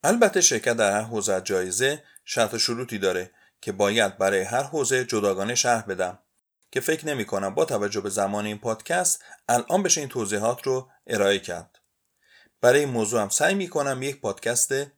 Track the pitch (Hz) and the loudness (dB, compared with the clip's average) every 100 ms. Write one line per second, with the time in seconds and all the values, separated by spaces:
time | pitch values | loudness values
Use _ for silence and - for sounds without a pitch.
0 | 147 233 220 185 - 113 123 117 104 101 | 2 4 4 6 2 2 0 2 2 2
1 | 110 113 101 95 92 95 92 90 135 147 | -2 -4 0 -2 0 -2 0 0 -2 -2
2 | - - - - 107 113 - 120 127 110 | -12 -20 -8 -2 -2 0 -2 -2 -6 -2
3 | 95 90 92 _ _ _ - 98 101 110 | 0 0 -6 _ _ _ -10 0 2 4
4 | 104 - 95 98 95 120 135 156 123 131 | 0 2 2 2 0 -2 -2 -2 0 0
5 | 123 110 101 95 101 123 123 117 104 95 | 0 0 0 0 -2 0 2 0 -2 -4
6 | 90 92 _ _ _ _ _ 131 - 160 | -4 -6 _ _ _ _ _ -4 -2 -2
7 | 156 139 104 98 98 95 160 113 104 107 | -2 -6 -4 -2 -2 0 0 0 -2 -4
8 | 98 98 98 104 104 104 117 110 - 170 | -4 -2 -2 -2 -4 -6 -6 -6 -2 0
9 | 180 - - - - 120 - 185 185 - | 0 -2 -6 -14 0 0 2 0 2 -2
10 | 135 127 104 104 110 123 131 131 127 _ | -2 -6 -2 0 -2 -2 -2 -4 -4 _
11 | - 113 98 98 - 87 85 _ _ _ | -6 0 2 2 -2 -10 -12 _ _ _
12 | _ _ _ _ _ _ 123 139 143 120 | _ _ _ _ _ _ 6 6 2 0
13 | 107 117 101 - 151 196 175 160 139 131 | 0 0 0 0 0 0 -2 -2 -2 -4
14 | 135 - 110 98 113 120 - 135 143 | -6 -4 -6 -4 -2 -2 0 -2 -4